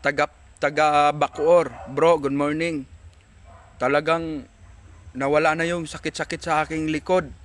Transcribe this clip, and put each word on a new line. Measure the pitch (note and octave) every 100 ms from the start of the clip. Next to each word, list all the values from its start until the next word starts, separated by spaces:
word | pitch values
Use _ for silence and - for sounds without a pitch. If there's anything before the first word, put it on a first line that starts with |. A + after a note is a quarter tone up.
Taga, | C#3+ C#3+ D3 _ - -
taga | C#3+ D3 D3+ D3 D3
Bacoor. | D3 C#3+ - D3+ F3 D3 - -
Bro, | C3+ D#3+ E3 C#3
good | C#3
morning. | D3 D3+ E3+ D#3 C3 - - - _ - - - - -
Talagang | B2+ C#3+ D#3 E3 E3 D3+ - _ - - - - - B2+
nawala | C#3 D3+ D#3+ D#3+
na |
yung | E3 F3 D#3
sakit-sakit | D#3+ D#3 - D#3+ D#3+
sa | - D#3 D3+
aking | D#3+ D#3
likod. | D#3 - F#3 D3+ -